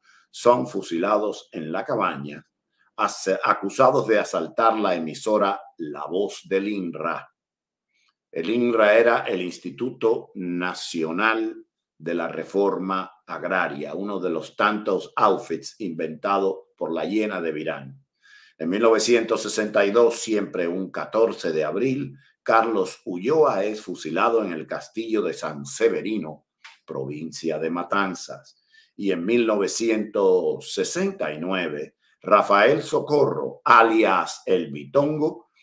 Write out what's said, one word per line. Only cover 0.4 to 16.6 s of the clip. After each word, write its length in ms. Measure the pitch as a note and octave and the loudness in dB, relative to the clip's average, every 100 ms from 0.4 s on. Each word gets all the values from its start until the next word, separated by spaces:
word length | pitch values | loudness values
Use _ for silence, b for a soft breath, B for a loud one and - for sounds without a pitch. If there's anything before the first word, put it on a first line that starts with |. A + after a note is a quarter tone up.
| A#2+ B2+ - | 4 4 2
fusilados 840 | G2 - E2 G2 G#2+ G#2 - - | -6 -4 -2 0 0 0 -6 -10
en 220 | F2 D#2 | -10 -6
La 100 | F2+ | -6
Cabaña, 640 | C3 A#2+ F#2 D2 C#2+ D2 - _ _ _ _ - | -4 -2 -2 -4 -8 -12 -18 _ _ _ _ -2
as-, 420 | G2+ - - A2+ | -2 0 0 2
acusados 640 | C3+ - G2 - C3 C3+ G#2+ | 2 0 -2 2 4 4 2
de 100 | G#2 | 2
asaltar 600 | - F2 D#2+ - A#2 A2 | 2 -2 -4 0 2 2
la 160 | G2+ F2 | 0 0
emisora 640 | D#2+ D2 A2 G#2+ G2 - - - | -4 -6 -2 2 2 -2 -8 -12
La 260 | D#2 D2 D2+ | -12 -10 -6
Voz 380 | F2+ G2+ - F2 | -2 -2 -6 -2
del 240 | F#2+ G2+ | -2 0
inra. 600 | G2+ F2+ D2+ D#2+ D2 - _ _ _ _ _ _ _ _ _ _ | -4 -6 -6 -6 -6 -10 _ _ _ _ _ _ _ _ _ _
El 180 | - E2 | -6 -2
inra 480 | A#2+ A#2+ A2+ G#2 G#2+ | 0 2 4 6 8
era 280 | D#2 B2+ - | 6 4 0
el 160 | F#2+ | -4
Instituto 880 | F2+ - - - B2+ - A2+ B2 - - | -4 -8 -12 -8 -8 -2 0 0 -2 -10
Nacional 1300 | F2+ F2 F2+ F2+ - E2+ D#2+ E2+ A2 A2+ A2 - - _ _ _ | -6 -4 -4 -6 -6 -4 -4 0 0 0 -2 -8 -16 _ _ _
de 160 | D#2+ | -6
la 160 | E2+ E2 | -4 -4
Reforma 920 | D#2 D#2+ G2 G2 F2+ F#2 F#2 F#2 - - | -6 -4 0 2 0 -2 -4 -6 -12 -14
Agraria, 640 | E2 F2 F#2 E2 C#2+ D2 | -8 -2 0 0 -4 -8
uno 280 | D#2+ G2+ G2 | -8 -6 -4
de 80 | F2 | -4
los 260 | D#2+ - - | -4 -6 2
tantos 560 | G#2+ G#2+ G#2 F#2 - - | 2 2 0 -2 -2 2
outfits 580 | G#2+ F2+ - E2 - - | 2 2 -2 -8 -8 -10
inventado 840 | G2 D#2+ D#2+ D#2 G2+ G2 F#2+ - | -10 -6 -6 -6 -2 0 0 -2